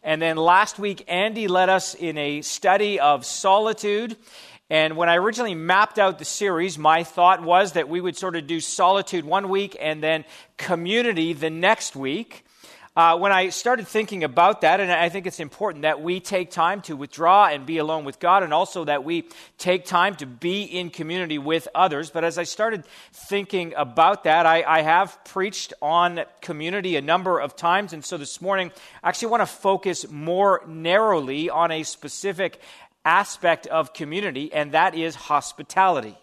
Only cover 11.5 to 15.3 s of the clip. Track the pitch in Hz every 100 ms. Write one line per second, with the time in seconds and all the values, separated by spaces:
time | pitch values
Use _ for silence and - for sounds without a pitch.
11.5 | 160 185 220 - 135 135 175 233 - _
12.5 | _ - - - - 165 170 196 190 185
13.5 | - 240 247 190 220 214 196 147 131 180
14.5 | - 156 190 185 170 170 190 180